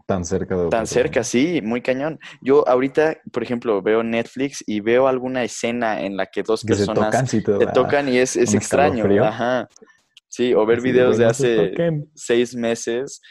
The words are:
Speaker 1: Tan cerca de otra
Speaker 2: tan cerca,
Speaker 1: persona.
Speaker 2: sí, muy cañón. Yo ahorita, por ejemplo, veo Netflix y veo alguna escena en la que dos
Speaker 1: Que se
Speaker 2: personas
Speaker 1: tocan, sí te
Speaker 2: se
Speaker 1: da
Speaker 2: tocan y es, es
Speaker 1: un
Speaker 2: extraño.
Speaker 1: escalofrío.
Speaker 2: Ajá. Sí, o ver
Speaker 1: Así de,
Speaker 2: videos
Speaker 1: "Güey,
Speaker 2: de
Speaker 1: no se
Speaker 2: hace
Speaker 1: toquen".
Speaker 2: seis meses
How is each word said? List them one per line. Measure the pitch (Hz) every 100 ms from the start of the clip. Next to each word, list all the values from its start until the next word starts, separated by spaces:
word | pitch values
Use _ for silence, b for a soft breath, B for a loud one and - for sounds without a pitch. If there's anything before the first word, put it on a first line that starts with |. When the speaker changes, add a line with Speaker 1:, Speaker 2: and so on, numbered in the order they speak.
Speaker 1:
Tan | - 98
cerca | 85 92 90
de | 92 85
otra | 113
Speaker 2:
tan | 107
cerca, | 120 147 151
Speaker 1:
persona. |
Speaker 2:
sí, | 113 117 151 165
muy | 104 120
cañón. | 123 127 147 143 B B
Yo | 117 143 -
ahorita, | 127 135 135 156 156 -
por | -
ejemplo, | 113 120 120 101
veo | 104 110
Netflix | 113 117 117 - 139 -
y | - 107
veo | 104 120 135
alguna | 131 127 131
escena | 113 - 117 120 113 104
en | 87 98
la | 95
que | -
dos | 98 110
Speaker 1:
Que | 107
se | 110 98
Speaker 2:
personas | 110 107
Speaker 1:
tocan, | 117 131
sí | 113
te | 104 101
Speaker 2:
se |
Speaker 1:
da | -
Speaker 2:
tocan | 127 127 143 143
y | 123
es, | 127 -
es | 117
Speaker 1:
un | 101
Speaker 2:
extraño. | - - 147 131
Speaker 1:
escalofrío. | 104 101
Speaker 2:
Ajá. | 110 113 120 127 107 _ b b b - _ -
Sí, | 123
o | 110 107
ver | 120
Speaker 1:
Así | 127
de, |
Speaker 2:
videos | 127 127 110
Speaker 1:
"Güey, |
Speaker 2:
de | 117
Speaker 1:
no |
se | 117 127
Speaker 2:
hace | 110 87
Speaker 1:
toquen". | - 170 151 147
Speaker 2:
seis | - - 120 120
meses | 123 117 113 - 117 139 - B